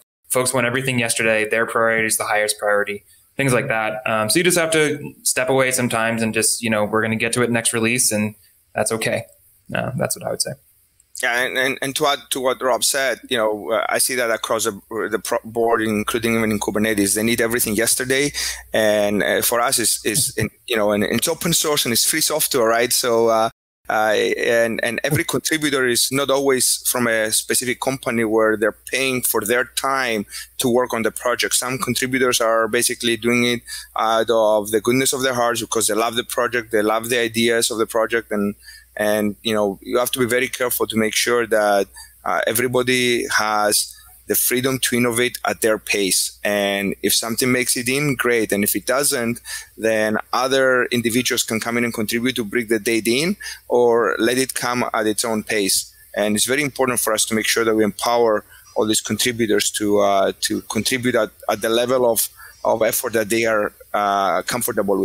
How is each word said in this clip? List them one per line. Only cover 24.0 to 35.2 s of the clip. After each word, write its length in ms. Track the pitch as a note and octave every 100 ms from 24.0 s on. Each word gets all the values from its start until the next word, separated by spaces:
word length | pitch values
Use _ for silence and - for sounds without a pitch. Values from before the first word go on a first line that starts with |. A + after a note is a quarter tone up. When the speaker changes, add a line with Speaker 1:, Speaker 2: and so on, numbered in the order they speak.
| A2
Speaker 2:
and, 720 | G#2+ G#2 - - A#2 A#2 A2+
and 160 | - A2+
every 200 | C#3 D3+
contributor 640 | E3+ C3 - D#3+ D3+ C#3 B2+
is 220 | A#2 -
not 200 | C3+ C#3
always 500 | C3+ C#3 C3 - - -
from 200 | B2+ A#2+
a 240 | A2 A2
specific 500 | G#2+ - A2+ B2 B2
company 420 | - C3 - A#2
where 340 | A2+ A2 A2 G#2+
they're 200 | G#2+ - -
paying 340 | B2+ C3+ B2+
for 200 | - A2+
their 240 | G#2 A#2+ B2+
time 600 | - C3+ C3+ B2+ A2 G2+ - - -
to 160 | C3
work 180 | A#2+ B2
on 120 | A#2
the 80 | A2
project. 420 | - B2+ A#2+ G2+
Some 240 | - B2+ C3
contributors 640 | - A#2+ B2+ B2+ B2 A#2+
are 260 | A2+ A2+ A2+
basically 480 | A#2+ A#2+ A#2+ A#2+ A#2
doing 280 | A#2 A#2+
it 180 | A#2+ A#2+ - - - -
out 340 | A2 A2+ A2+
of 400 | A2+ G#2+ G#2+ G#2
the 100 | A2
goodness 320 | A2 B2 C3
of 80 | C#3